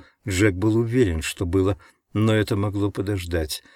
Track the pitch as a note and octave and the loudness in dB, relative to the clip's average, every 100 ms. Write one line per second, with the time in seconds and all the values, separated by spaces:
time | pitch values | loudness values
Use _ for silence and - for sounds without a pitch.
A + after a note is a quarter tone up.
0 | - _ G#2 F2+ G#2+ F2+ A2 A2 A#2 B2+ | -18 _ -6 2 2 2 0 0 0 2
1 | G#2+ D#2+ - - F2+ F#2+ F#2+ G2 - _ | 2 0 -4 -6 0 2 2 -2 -8 _
2 | _ G#2 A2 A2 G#2 G#2 G#2 G2 G2+ A#2 | _ 0 2 2 0 -2 -2 -2 -4 -2
3 | G2 G2+ F2 E2+ D2+ - - | -4 -4 -4 -4 -4 -8 -14